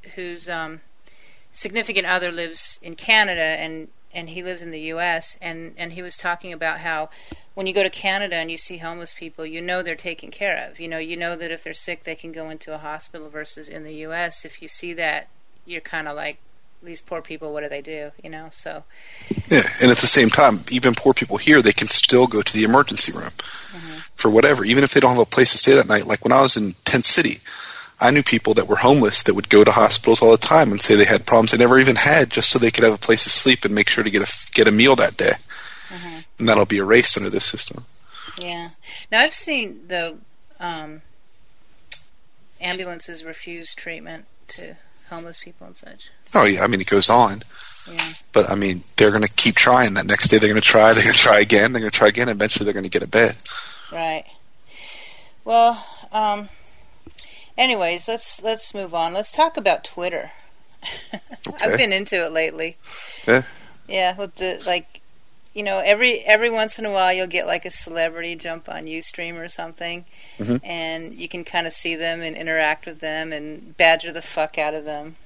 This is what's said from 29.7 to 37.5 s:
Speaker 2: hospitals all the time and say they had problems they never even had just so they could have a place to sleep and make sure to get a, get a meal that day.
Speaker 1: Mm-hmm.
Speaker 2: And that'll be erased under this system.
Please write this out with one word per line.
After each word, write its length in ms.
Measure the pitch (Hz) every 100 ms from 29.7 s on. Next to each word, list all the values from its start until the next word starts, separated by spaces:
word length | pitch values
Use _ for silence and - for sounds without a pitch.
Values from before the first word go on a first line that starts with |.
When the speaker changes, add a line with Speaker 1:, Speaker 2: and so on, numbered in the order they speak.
Speaker 2:
hospitals 500 | 110 107 - - 117
all 80 | 113
the 80 | 113
time 340 | - 160 135
and 80 | 101
say 160 | - 104
they 80 | 101
had 200 | 101 -
problems 240 | 117 113
they 80 | 113
never 220 | 120 131
even 160 | 131 117
had 340 | 143 160 120
just 220 | - 110
so 80 | 127
they 100 | 117
could 140 | -
have 100 | 113
a 40 | 107
place 240 | - 113
to 80 | -
sleep 340 | - 135 123 101
and 80 |
make 160 | 104 104
sure 140 | -
to 60 | 107
get 100 | 98
a, 300 | 98 - -
get 160 | - 110
a 40 |
meal 240 | 104 131 131
that 220 | - -
day. 160 | - - - - - - -
Speaker 1:
Mm-hmm. 280 | 180 175 160 - -
Speaker 2:
And 100 | 113
that'll 180 | 104 98
be 120 | 101
erased 400 | 95 113 127 -
under 140 | 95
this 120 | 98
system. 400 | -